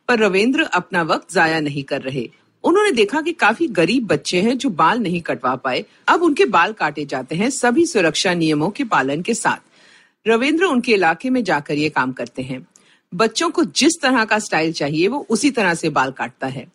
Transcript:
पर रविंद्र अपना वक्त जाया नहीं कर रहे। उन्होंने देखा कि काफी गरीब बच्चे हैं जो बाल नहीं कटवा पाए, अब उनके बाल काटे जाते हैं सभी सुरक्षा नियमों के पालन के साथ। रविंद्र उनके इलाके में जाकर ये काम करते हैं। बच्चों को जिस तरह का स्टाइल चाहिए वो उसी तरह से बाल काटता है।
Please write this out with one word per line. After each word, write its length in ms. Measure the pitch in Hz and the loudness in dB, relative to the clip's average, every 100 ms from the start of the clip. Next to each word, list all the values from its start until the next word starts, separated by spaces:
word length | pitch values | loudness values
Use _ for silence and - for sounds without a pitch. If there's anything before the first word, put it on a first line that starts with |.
| - | -2
पर 100 | 233 | 2
रविंद्र 440 | 208 190 233 302 | 4 4 2 2
अपना 400 | 311 180 - 180 | 0 -2 -2 -2
वक्त 300 | 160 156 - | 0 -2 0
जाया 280 | 170 160 160 | 2 2 2
नहीं 220 | 147 143 | -2 -6
कर 200 | 139 139 | -6 -6
रहे। 280 | 131 139 113 - _ _ | -6 -8 -8 -14 _ _
उन्होंने 280 | 302 381 415 | 2 4 2
देखा 280 | 269 - 302 | 2 0 0
कि 120 | 320 | -4
काफी 360 | 330 214 233 330 | 0 0 2 0
गरीब 380 | 180 165 254 196 | 2 2 0 0
बच्चे 340 | 151 - 180 | -2 0 0
हैं 180 | 226 254 | 0 0
जो 120 | 277 | -2
बाल 280 | 160 160 233 | 2 2 2
नहीं 220 | 185 175 | -2 -4
कटवा 340 | 160 123 127 127 | -4 -4 -2 -2
पाए, 280 | 127 135 - _ - | -4 -4 -6 _ 0
अब 140 | 330 | 2
उनके 220 | 349 285 | 2 2
बाल 280 | 392 180 185 | 2 4 2
काटे 320 | 220 156 151 | 0 -4 -4
जाते 320 | 147 135 127 165 | -6 -8 -6 -2
हैं 140 | 240 | -2
सभी 360 | - 240 247 339 | 0 2 2 2
सुरक्षा 480 | 208 160 - 190 | 2 2 0 0
नियमों 360 | 175 160 147 165 | 0 2 2 0
के 140 | - | -2
पालन 380 | 247 156 131 151 | 0 0 0 -2
के 120 | 185 | -2
साथ। 240 | 233 143 104 _ _ _ _ _ _ 214 | -2 -2 -4 _ _ _ _ _ _ 0
रविंद्र 360 | 226 277 320 | 2 2 2
उनके 280 | 370 247 240 | 2 2 2
इलाके 380 | 202 165 165 262 | 2 2 0 -2
में 140 | 254 | -2
जाकर 300 | 185 147 147 | 0 -2 -2
ये 140 | 147 151 | -2 -2
काम 240 | 147 131 | -2 -2
करते 300 | 127 117 - | -4 -10 -10
हैं। 240 | 131 131 - _ _ _ _ | -10 -10 -14 _ _ _ _
बच्चों 360 | 180 226 - 330 | -2 0 0 -2
को 140 | 349 | 0
जिस 280 | 208 - 302 - | -2 2 0 2
तरह 220 | 262 262 | 0 2
का 140 | 220 214 | 2 -2
स्टाइल 340 | - 160 160 | 0 -2 -2
चाहिए 360 | 160 143 156 190 | -2 -2 0 0
वो 180 | 277 - | -2 -2
उसी 220 | 220 285 | 0 0
तरह 240 | 240 190 | 2 0
से 140 | 165 165 | 0 -2
बाल 240 | 147 131 | -2 -2
काटता 340 | 131 120 - 135 | -4 -10 -8 -8
है। 200 | 135 - | -8 -14